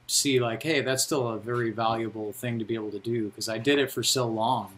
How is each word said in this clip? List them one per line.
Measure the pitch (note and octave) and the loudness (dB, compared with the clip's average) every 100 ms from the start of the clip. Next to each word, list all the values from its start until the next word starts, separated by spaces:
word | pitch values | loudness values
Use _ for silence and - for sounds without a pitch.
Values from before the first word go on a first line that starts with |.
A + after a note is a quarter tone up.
| - | -2
see, | - C#3+ C3 | 2 4 4
like, | A#2+ A2+ | 2 0
hey, | D#3 D3+ | 0 2
that's | B2 C3 | 2 0
still | - D3+ A#2+ | 2 0 0
a | A2 | -2
very | A2 A#2+ A#2 | -2 -2 0
valuable | G#2+ A2+ A2+ A2+ A2 G#2+ | 0 0 0 -2 -4 -8
thing | G2+ B2 A#2 | -6 -4 -2
to | |
be | G#2+ | -2
able | A2+ G#2+ | -4 -4
to | G2+ | -6
do | A#2 A#2 G#2 | -2 -2 -2
'cause | G#2 G#2 | -4 -4
I | A2 | -2
did | C3 C#3+ | 2 4
it | C3 | 2
for | - | 0
so | A#2 - A#2+ | 0 2 2
long | A2 A2+ A#2+ G2 | 2 2 0 -2